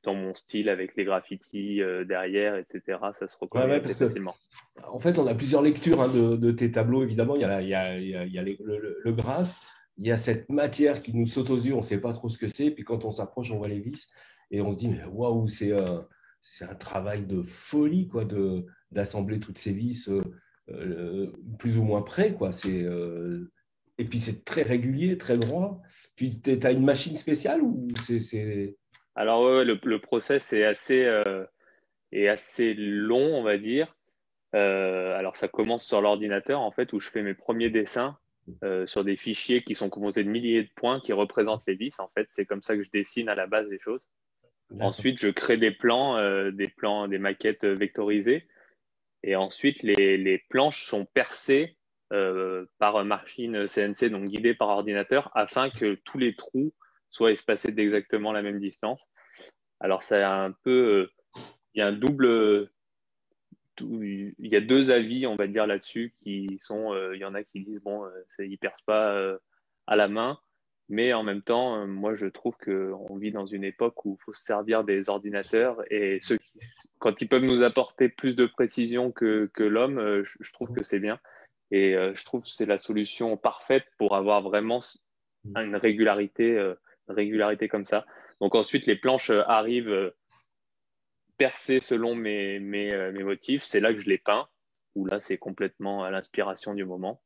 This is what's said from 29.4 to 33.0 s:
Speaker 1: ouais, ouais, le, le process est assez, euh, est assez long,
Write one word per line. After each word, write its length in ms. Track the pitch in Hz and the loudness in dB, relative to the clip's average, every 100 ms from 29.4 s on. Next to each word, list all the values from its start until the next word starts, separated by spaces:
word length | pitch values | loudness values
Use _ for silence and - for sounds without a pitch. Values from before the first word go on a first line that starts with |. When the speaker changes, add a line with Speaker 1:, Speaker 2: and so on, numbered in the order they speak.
Speaker 1:
ouais, 140 | 123 131 | 6 6
ouais, 80 | 123 | 4
le, 140 | 104 | 2
le 160 | 127 107 | 0 -2
process 520 | - 120 - 139 - | 0 -2 2 0 2
est 120 | 110 | 2
assez, 420 | 107 101 - 131 127 | 4 2 2 4 4
euh, 400 | 107 101 95 92 _ _ _ _ _ _ | 4 0 -4 -8 _ _ _ _ _ _
est 160 | - 101 | 2 2
assez 460 | 104 - - 113 | 2 -4 0 0
long, 600 | 104 104 104 | 0 -2 -2